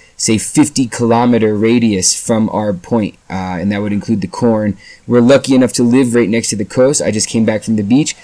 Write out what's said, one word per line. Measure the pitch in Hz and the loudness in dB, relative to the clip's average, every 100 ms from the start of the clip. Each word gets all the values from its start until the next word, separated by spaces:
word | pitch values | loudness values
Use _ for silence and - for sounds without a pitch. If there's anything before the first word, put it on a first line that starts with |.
| _ - | _ -6
say, | - 110 | -2 -2
fifty | - - 147 - 127 | 0 0 2 0 -4
kilometer | - 117 117 123 117 110 | -2 0 2 2 2 2
radius | 107 110 120 113 98 90 - | 2 2 2 2 0 -2 -4
from | - 113 110 | -2 0 0
our | 98 107 | -2 -4
point, | 92 - 117 101 - - | -4 -4 -2 -2 -6 -12
uh, | 95 92 90 | -8 -6 -4
and | 95 | -4
that | 104 | -2
would | 104 | -2
include | 101 92 107 | -4 -2 -4
the | 90 | -4
corn. | - 120 110 107 98 - - - | -2 0 0 -2 -6 -12 -16 -2
We're | 120 | 2
lucky | 120 135 127 | 4 4 4
enough | 131 127 | 2 2
to | - | 2
live | 120 127 127 117 | 2 2 2 2
right | 104 | 0
next | 113 110 | 0 -4
to | 104 | -6
the | |
coast. | 101 - 131 147 | -4 0 2 2
I | 87 | -2
just | 107 - | -2 -2
came | 117 | -2
back | 110 107 | 0 -2
from | - 110 | -2 -2
the | |
beach, | 101 127 156 - | 2 0 0 -6